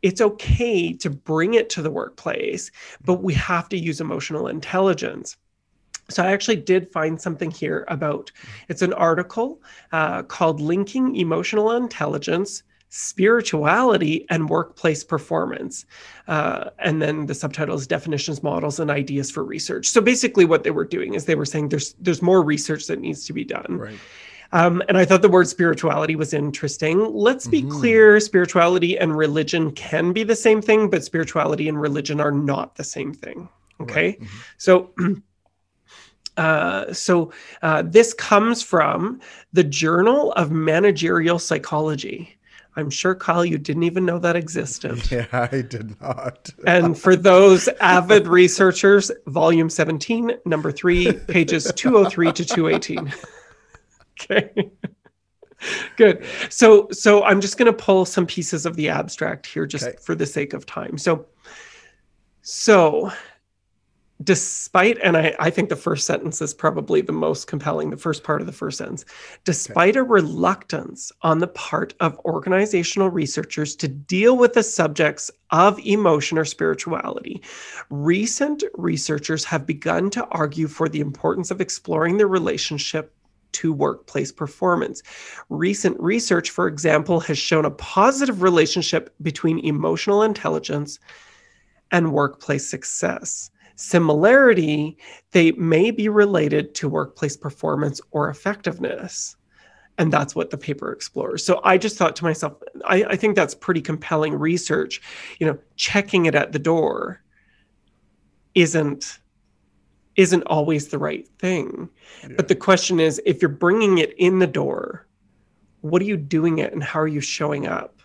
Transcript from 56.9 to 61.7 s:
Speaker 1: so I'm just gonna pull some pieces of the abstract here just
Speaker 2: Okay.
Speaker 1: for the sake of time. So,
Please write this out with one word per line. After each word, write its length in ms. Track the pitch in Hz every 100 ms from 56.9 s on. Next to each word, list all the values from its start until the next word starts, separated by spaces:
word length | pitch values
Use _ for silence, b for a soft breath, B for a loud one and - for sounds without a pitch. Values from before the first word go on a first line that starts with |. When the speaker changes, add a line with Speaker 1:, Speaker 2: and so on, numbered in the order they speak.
Speaker 1:
so 320 | - 214 208
I'm 160 | - 196
just 180 | 196 -
gonna 140 | 240
pull 320 | 226 - 190
some 220 | 180 - 170
pieces 400 | - 165 165 165
of 100 | 165
the 140 | 151
abstract 560 | 151 - - 151 147 -
here 180 | 160 151
just 200 | 143 120
Speaker 2:
Okay. 100 | -
Speaker 1:
for 120 | -
the 120 | 165 151
sake 260 | - 143
of 120 | - -
time. 320 | - - 143
So, 280 | 180 160 - _ B B B